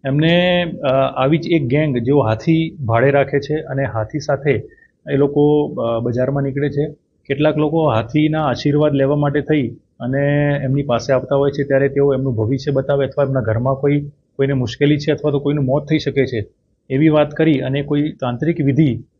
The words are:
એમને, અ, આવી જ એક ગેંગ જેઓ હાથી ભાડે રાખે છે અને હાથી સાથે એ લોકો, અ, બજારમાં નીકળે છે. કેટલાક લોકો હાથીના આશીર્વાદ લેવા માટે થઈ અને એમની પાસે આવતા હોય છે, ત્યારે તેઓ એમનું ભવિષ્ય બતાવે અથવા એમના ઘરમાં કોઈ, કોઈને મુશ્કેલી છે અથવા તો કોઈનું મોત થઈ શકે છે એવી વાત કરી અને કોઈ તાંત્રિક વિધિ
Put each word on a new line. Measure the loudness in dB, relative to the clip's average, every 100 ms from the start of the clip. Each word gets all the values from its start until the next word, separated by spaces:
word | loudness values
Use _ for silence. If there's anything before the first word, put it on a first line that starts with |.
| 0
એમને, | 2 4 4 4 0 -2 -2
અ, | 0
આવી | 2 0 0 2 0
જ | 2
એક | 0 2
ગેંગ | 0 0 -2
જેઓ | 2 2
હાથી | 2 0 2 0 0 -4 0
ભાડે | 2 4
રાખે | 2 2 -2
છે | -2 -6
અને | -4 -4
હાથી | -4 -4 -6 -6
સાથે | -4 -2 0 -2 -2 _ _ _ -4
એ | 0
લોકો, | 2 2 2 2 0
અ, | -4 -4 -2
બજારમાં | -2 -2 -2 -2
નીકળે | -4 -4 -4
છે. | -2 -6 -8 _ _ -8
કેટલાક | 0 0 2
લોકો | 0 0 0
હાથીના | 0 0 0 0 0 -2
આશીર્વાદ | -2 0 2 2
લેવા | 2 0 2
માટે | 0 -2
થઈ | 0 -2 -2 -8 _ _
અને | -4 -2 0 2 0 -2
એમની | -2 -2
પાસે | 0 -2 0
આવતા | -2 0 0
હોય | 0
છે, | -2
ત્યારે | 0 2 2
તેઓ | 2 2
એમનું | 2 -2 -2
ભવિષ્ય | -2 -2 0
બતાવે | -2 0 0 0
અથવા | -2
એમના | 0 0
ઘરમાં | 0 0 0 0
કોઈ, | 0 0 -2 _ _ -4
કોઈને | -2
મુશ્કેલી | 0 -2 0 2 2
છે | 0
અથવા | -2 0
તો | -2
કોઈનું | -2 -2 0
મોત | -2 0
થઈ | -2
શકે | 0 0 0
છે | -2 -8 _ _ _ _
એવી | 2 4
વાત | 4 2
કરી | 2 2 2
અને | 0 -4
કોઈ | -2 -2 -2
તાંત્રિક | -4 -6 -2 -2 0
વિધિ | 2 4 2 2 -8